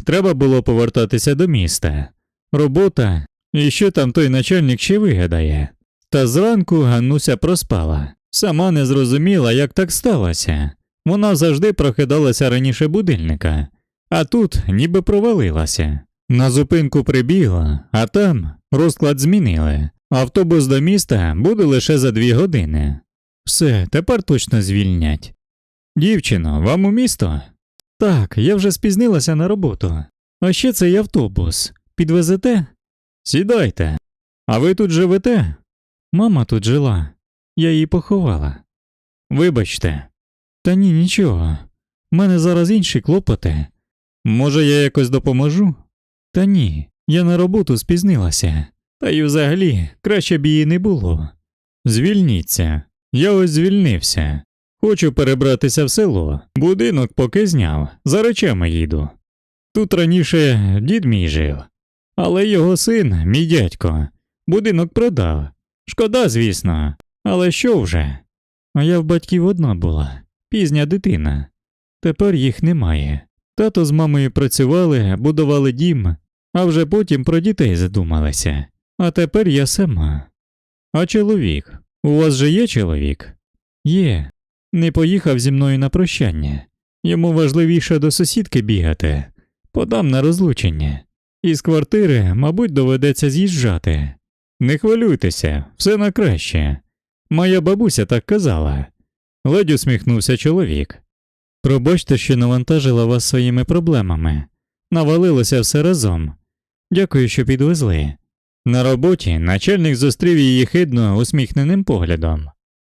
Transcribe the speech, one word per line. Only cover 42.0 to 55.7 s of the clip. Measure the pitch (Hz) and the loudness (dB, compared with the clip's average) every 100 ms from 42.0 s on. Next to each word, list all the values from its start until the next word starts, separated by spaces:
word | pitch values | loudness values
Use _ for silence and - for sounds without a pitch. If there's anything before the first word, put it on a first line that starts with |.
| - | -4
В | 165 | 0
мене | 196 175 | 2 2
зараз | 175 175 170 | 2 2 2
інші | 220 175 123 | 0 0 -2
клопоти". | - 190 - 110 87 76 71 _ _ _ _ _ | 0 0 0 -2 -2 -4 -6 _ _ _ _ _
"Може, | - 113 143 151 | -2 0 2 2
я | 147 147 | 2 2
якось | 139 147 123 | 2 0 0
допоможу?" | 131 143 127 147 170 202 135 - _ _ _ _ 180 | 0 0 0 0 2 0 -2 -14 _ _ _ _ -2
"Та | |
ні, | 196 190 104 76 - _ - | 2 2 0 -2 -10 _ -2
я | 165 | 0
на | 170 175 | 2 2
роботу | 180 214 165 117 | 2 0 0 -2
спізнилася. | - 175 196 143 87 - 90 78 73 _ _ - | 0 0 2 2 0 -2 -2 -2 -6 _ _ -8
Та | - | -2
й | 156 | 0
взагалі, | 151 156 143 180 180 98 80 _ | 0 0 0 0 0 0 -4 _
краще | 190 208 - 160 | -2 -2 0 0
б | 151 | 2
її | 156 151 | 2 2
не | 175 | 0
було". | 202 156 92 78 76 _ _ _ _ _ | 0 -2 -2 -2 -6 _ _ _ _ _
"Звільніться. | 123 113 170 202 165 92 - - 82 76 - _ - | -2 0 2 2 2 0 -2 -2 -2 -2 -8 _ -6
Я | 117 190 | -2 2
ось | 196 180 | 2 2
звільнився. | 151 185 202 165 87 - - 76 73 - _ _ - | 2 2 2 0 0 -2 -2 -2 -6 -10 _ _ -4
Хочу | 214 202 156 | -2 0 0
перебратися | 123 131 131 135 127 135 | 0 0 2 0 0 0